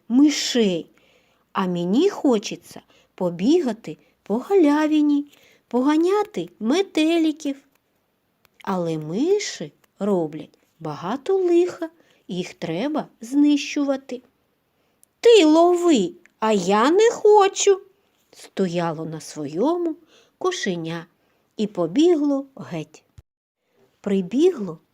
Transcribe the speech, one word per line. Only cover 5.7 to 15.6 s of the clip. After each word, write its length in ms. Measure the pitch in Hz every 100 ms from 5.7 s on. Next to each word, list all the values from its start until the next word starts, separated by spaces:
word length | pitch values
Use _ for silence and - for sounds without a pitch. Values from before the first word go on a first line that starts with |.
| 240 269 311 349 415 415 - 170 -
метеликів. 960 | 214 339 392 320 311 339 320 294 285 277 _ _ _ _ _ _ _ _ _ _
Але 340 | - 185 165 160
миші 760 | 151 190 330 415 - - 151 _ _ -
роблять 600 | 202 185 156 156 - _ _ _
багато 580 | 156 147 170 269 - 381
лиха, 520 | 359 339 349 - 330 _ _ _ -
їх 260 | 180 170
треба 540 | - 165 165 277 302 165 _
знищувати». 1000 | 226 285 294 285 - 302 277 269 - 254 _ _ _ _ _ _ _ _ _ _
«Ти 260 | 466 453 311
лови, 680 | 320